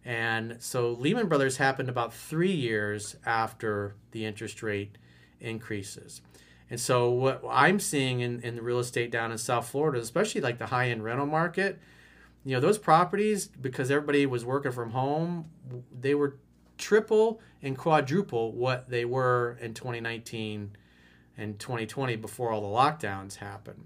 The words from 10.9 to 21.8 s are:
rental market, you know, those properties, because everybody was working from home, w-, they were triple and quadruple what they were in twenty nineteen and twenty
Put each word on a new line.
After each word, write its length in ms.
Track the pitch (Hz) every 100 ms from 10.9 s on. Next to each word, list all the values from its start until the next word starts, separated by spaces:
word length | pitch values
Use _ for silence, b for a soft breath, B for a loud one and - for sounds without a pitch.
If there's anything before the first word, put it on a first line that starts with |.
| 117
rental 220 | 107 123 143
market, 540 | 156 170 170 196 - B B B B B B 135
you 80 |
know, 80 | 131
those 160 | 151 214
properties, 680 | - 160 175 196 214 208 -
because 440 | - 127 127 131
everybody 340 | 143 147 143 143
was 200 | 123 117
working 260 | 135 135
from 200 | 123 117
home, 580 | 123 135 151 170 175 160 - 127
w-, 180 | 123 123 127
they 160 | 135 143
were 220 | 143 - _ _ _ -
triple 640 | - 208 220 214 226 220 B B
and 160 | 139 131
quadruple 760 | 170 156 135 170 196 117 113
what 360 | 113 123 127 127
they 140 | 123 120
were 520 | 131 127 123 120 120
in 140 | 117
twenty 260 | 113 123 117
nineteen 760 | 117 117 117 117 110 107 101 101 b b b b b -
and 220 | 107 104
twenty 260 | - 123